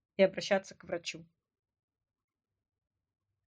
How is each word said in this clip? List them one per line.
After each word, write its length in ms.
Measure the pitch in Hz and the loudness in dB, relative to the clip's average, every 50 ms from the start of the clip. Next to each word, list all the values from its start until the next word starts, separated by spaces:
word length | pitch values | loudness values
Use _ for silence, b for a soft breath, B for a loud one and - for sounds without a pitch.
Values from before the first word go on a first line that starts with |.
| _ _ - | _ _ 4
и 60 | - | 4
обращаться 520 | 190 185 196 190 - - 202 190 - - - | 4 4 4 -2 0 0 0 0 0 -4 -20
к 80 | _ - | _ -10
врачу. 420 | 165 175 170 - - - 165 170 - _ _ _ _ _ _ _ _ _ _ _ _ _ _ _ _ _ _ _ _ _ _ _ _ _ _ _ _ _ _ _ _ _ _ _ _ _ _ _ _ _ _ _ | -8 -8 -6 -6 -8 -10 -10 -16 -20 _ _ _ _ _ _ _ _ _ _ _ _ _ _ _ _ _ _ _ _ _ _ _ _ _ _ _ _ _ _ _ _ _ _ _ _ _ _ _ _ _ _ _